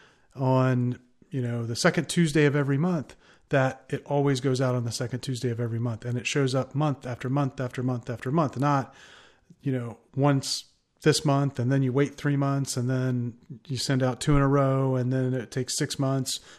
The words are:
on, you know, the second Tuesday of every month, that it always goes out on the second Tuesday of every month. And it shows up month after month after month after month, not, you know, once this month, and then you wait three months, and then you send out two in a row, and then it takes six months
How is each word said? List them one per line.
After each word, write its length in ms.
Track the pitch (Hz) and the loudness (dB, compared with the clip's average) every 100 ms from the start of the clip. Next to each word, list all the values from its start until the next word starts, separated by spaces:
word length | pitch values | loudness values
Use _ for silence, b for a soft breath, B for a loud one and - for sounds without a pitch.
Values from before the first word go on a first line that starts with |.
| b b b 131 | b b b -4
on, 640 | 131 131 131 123 123 123 _ _ - | 2 4 4 2 0 -4 _ _ -8
you 140 | 135 | -4
know, 220 | 120 120 113 | -2 -2 -4
the 100 | 117 | 0
second 340 | 175 170 139 | 2 2 0
Tuesday 360 | 175 165 156 147 | 2 2 4 4
of 100 | 147 | 2
every 240 | 139 139 | 0 0
month, 360 | 180 175 - - b b - | 0 -2 -4 -14 b b -2
that 360 | 139 131 - - | 2 2 -2 -8
it 140 | 135 - | -8 -2
always 360 | 143 143 131 | 0 2 2
goes 180 | 135 127 | 0 0
out 160 | 131 123 | 0 0
on 80 | |
the 80 | 117 | -2
second 300 | - 123 127 | -4 -6 -6
Tuesday 280 | - 123 123 | -6 -4 -4
of 100 | 117 | -4
every 200 | 120 113 | -4 -2
month. 240 | 120 110 | -4 -4
And 140 | 120 120 | -4 -4
it 100 | - | -2
shows 260 | 143 135 | 0 0
up 220 | 131 123 139 | 0 -2 0
month 320 | 151 135 131 | 0 -2 -6
after 220 | 120 127 | -8 -2
month 320 | 143 135 - | 0 -2 -2
after 200 | 127 - | -6 -4
month 280 | 127 123 123 | -2 -2 -6
after 200 | 113 127 | -8 -2
month, 300 | 165 139 120 | 0 0 0
not, 340 | 143 139 113 B B B B B B - | 2 2 -2 B B B B B B -8
you 100 | 139 | -4
know, 260 | 127 117 101 _ 131 | -4 -6 -12 _ 0
once 500 | 143 135 - - - _ _ _ | 2 2 0 -8 -10 _ _ _
this 200 | 156 147 | 2 2
month, 340 | 151 139 139 131 | 2 2 0 0
and 140 | 123 | 0
then 100 | 139 | 2
you 120 | 131 | 2
wait 220 | 127 143 - | 2 0 0
three 200 | 147 143 | -2 0
months, 400 | 139 139 135 127 | 0 0 -2 -2
and 140 | 123 | -2
then 460 | 127 127 123 120 - - 123 - | 0 0 -2 -4 -8 -16 -16 -8
you 120 | 123 | -4
send 260 | - 131 | 0 2
out 160 | 131 120 | 2 0
two 160 | - 143 | 4 4
in 60 | |
a 60 | 139 | 6
row, 500 | 143 135 135 135 127 | 4 4 2 0 0
and 160 | 123 | 0
then 200 | 131 127 | 0 0
it 160 | 131 - | -2 -4
takes 280 | 135 127 - | -6 -4 -4
six 200 | 147 - | -4 -2
months 440 | 135 135 127 - B | 0 0 -2 -6 B